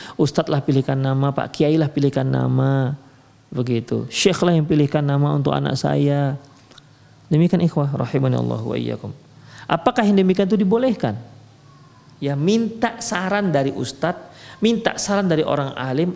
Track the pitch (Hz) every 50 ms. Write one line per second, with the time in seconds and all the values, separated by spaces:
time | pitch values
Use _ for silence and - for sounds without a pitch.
0 | - - - - 160 139 - - 156 - 151 139 135 - 139 135 131 - 135 135
1 | 135 135 135 135 139 139 135 - 117 117 - - 156 147 156 160 156 143 147 147
2 | 139 139 131 135 131 135 135 131 127 127 131 131 131 135 135 135 131 127 143 143
3 | - - - - _ _ _ _ _ _ - 123 123 120 123 117 113 - - 113
4 | 113 131 - - - 196 180 - - 175 175 160 151 156 160 151 147 143 - 151
5 | 147 143 139 139 143 147 147 147 139 143 139 143 139 143 135 135 - 143 143 143
6 | 143 143 143 143 143 139 135 139 - - - - - - - - - - - _
7 | - - - - - - 165 151 170 175 - 175 170 165 - - 143 139 139 139
8 | 131 123 - 151 135 131 123 123 120 120 117 113 110 117 117 117 120 117 117 -
9 | - 107 - - - - - - - - - - - - 180 170 - 247 254 -
10 | 220 202 208 196 190 185 185 180 202 190 220 202 214 185 208 233 254 262 214 -
11 | - 123 107 117 - - - - - - - - - - - - - - - -
12 | - - - - - 139 143 139 147 180 214 226 233 214 226 226 - 190 - -
13 | - - 208 180 185 185 196 208 202 190 156 139 135 139 135 - 123 117 - -
14 | - 160 180 - - - - - - - - - - 220 233 226 226 - - -
15 | - - 202 196 202 185 165 151 156 - - 143 139 135 131 - 127 131 127 139
16 | 170 180 180